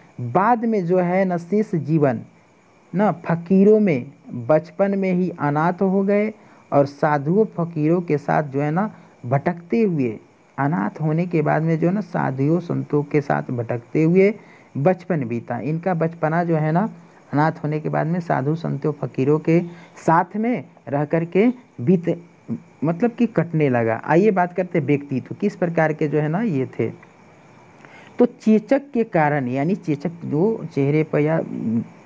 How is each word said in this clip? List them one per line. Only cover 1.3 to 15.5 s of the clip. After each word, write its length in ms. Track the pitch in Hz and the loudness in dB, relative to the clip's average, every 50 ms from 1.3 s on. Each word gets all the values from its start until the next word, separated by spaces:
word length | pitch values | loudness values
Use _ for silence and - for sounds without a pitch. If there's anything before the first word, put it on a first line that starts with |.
| 175 | -2
शेष 380 | 165 170 - 196 214 214 - - | -4 -4 -2 0 0 0 0 -2
जीवन 460 | 160 131 135 165 156 143 135 120 110 - - _ _ _ _ _ _ _ _ _ _ _ _ - | -4 -2 0 2 2 2 2 0 0 -6 -12 _ _ _ _ _ _ _ _ _ _ _ _ -2
ना 180 | 175 214 202 | 0 2 2
फकीरों 680 | 165 - - - 165 165 170 - 190 190 196 208 214 214 | 0 -2 -2 -2 -2 -2 0 2 4 6 8 8 6 6
में, 260 | 208 190 147 123 123 139 - - - 247 | 4 2 0 0 -4 -8 -14 -20 -16 -12
बचपन 680 | 160 123 117 120 151 160 160 - - - 196 196 196 196 | -10 -6 0 2 2 2 2 -2 -2 -2 0 0 0 0
में 140 | 190 185 | 0 0
ही 200 | 185 180 185 170 - - | 0 0 0 -2 -4 -4
अनाथ 420 | 143 143 143 151 160 175 180 175 | -2 -2 0 0 0 0 0 0
हो 200 | 202 190 185 196 | 0 0 2 0
गए 300 | 196 196 202 208 208 220 220 - - - - - - - | 2 2 2 0 0 -2 -4 -10 -18 -20 -20 -20 -6 0
और 140 | - 143 139 | 2 2 2
साधुओं 580 | 139 - - - 151 147 147 135 151 180 214 220 | 2 0 -2 -2 0 0 0 0 0 2 2 2
फकीरों 560 | 214 - - 165 170 - 156 147 156 170 185 | 0 -2 -6 -6 -4 -2 0 0 2 2 2
के 180 | 170 170 151 143 | 0 0 -2 -2
साथ 240 | - - 160 160 | 0 0 0 0
जो 180 | 156 139 127 139 | 0 -2 -2 -2
है 100 | 147 147 | -2 0
ना 200 | 156 180 214 208 - - - - - _ - | 0 -2 -2 -4 -6 -12 -20 -20 -20 _ -4
भटकते 560 | 123 131 139 - 175 180 175 170 - 233 233 | -2 -2 0 0 -2 -4 -4 -6 -2 0 0
हुए, 360 | 226 196 170 143 127 117 104 - - _ _ _ _ _ - - | 2 2 0 0 -2 -2 -4 -8 -14 _ _ _ _ _ -6 -2
अनाथ 420 | 139 147 165 190 202 202 - - | -2 0 0 -2 -2 -4 -4 -4
होने 260 | 151 156 156 165 180 | -2 -2 0 0 -2
के 160 | 175 170 160 | 0 0 0
बाद 200 | 147 147 147 151 | 2 2 2 2
में 160 | 160 165 165 156 | 2 0 0 0
जो 80 | 165 170 | 0 0
है 60 | 190 | 0
ना 60 | 214 | -2
साधुओं 580 | - - - 170 143 135 135 131 139 147 165 180 | -4 -4 -4 -2 -2 -2 -2 0 0 2 0 0
संतों 420 | 170 - 139 135 135 - - 147 | -2 -2 -4 -4 -4 -2 -2 -2
के 180 | 143 143 - 151 | 0 0 0 0
साथ 300 | 143 - 151 147 147 - | 0 0 -2 -2 -2 -4
भटकते 520 | 131 120 117 113 120 117 - - - 147 | -6 -6 -4 -4 -6 -6 -6 -4 0 2
हुए 320 | 160 160 175 190 190 202 214 - - - - - - _ - | 2 4 4 4 4 4 2 -2 -10 -20 -20 -20 -18 _ -4
बचपन 480 | 135 139 185 185 185 - - 180 151 127 | 0 2 2 0 0 -2 -4 -4 -4 -2
बीता। 340 | 110 117 117 113 - | -4 -4 -6 -6 -6